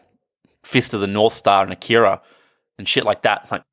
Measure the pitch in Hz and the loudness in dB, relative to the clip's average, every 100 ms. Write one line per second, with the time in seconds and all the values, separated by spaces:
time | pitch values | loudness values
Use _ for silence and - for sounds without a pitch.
0 | _ _ _ _ _ _ - 131 - 110 | _ _ _ _ _ _ -4 -2 -2 -4
1 | 98 101 110 - - 98 98 92 - 113 | -4 0 0 0 2 2 0 -6 0 2
2 | 104 92 _ _ _ _ _ - 98 - | 2 0 _ _ _ _ _ -12 -4 -2
3 | 110 101 117 104 - 98 - | 0 0 0 -2 -4 -10 -10